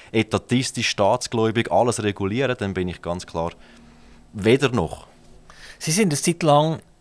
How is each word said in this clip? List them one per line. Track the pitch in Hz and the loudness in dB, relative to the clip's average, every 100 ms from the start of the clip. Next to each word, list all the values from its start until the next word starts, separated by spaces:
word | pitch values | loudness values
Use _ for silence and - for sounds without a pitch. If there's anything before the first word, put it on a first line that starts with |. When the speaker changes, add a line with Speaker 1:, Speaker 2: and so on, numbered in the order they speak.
| - | -4
Speaker 1:
etatistisch, | 110 113 101 - 123 127 - 113 | -2 0 0 0 -2 -2 -4 -4
staatsgläubig, | - 101 123 - 117 110 110 110 | 0 0 0 -2 0 0 0 0
alles | 92 120 117 | 2 2 0
regulieren, | 107 98 98 110 135 123 | -2 -2 -4 -2 -2 -2
dann | 101 | -4
bin | 92 90 | -4 -4
ich | 82 | -6
ganz | 85 90 - | -6 -8 -6
klar | 85 82 - - - - - - - - | -6 -6 -8 -20 -20 -20 -20 -20 -20 -18
weder | 107 98 131 135 | -2 4 4 4
noch. | 120 80 - - - - - - - - - | 0 -2 -4 -16 -20 -20 -20 -20 -20 -20 -10
Speaker 2:
Sie | - | -4
sind | 165 208 | 0 2
eine | 143 | 2
Zeit | - 165 | 0 0
lang | 165 147 156 160 - _ | 4 4 4 -2 -10 _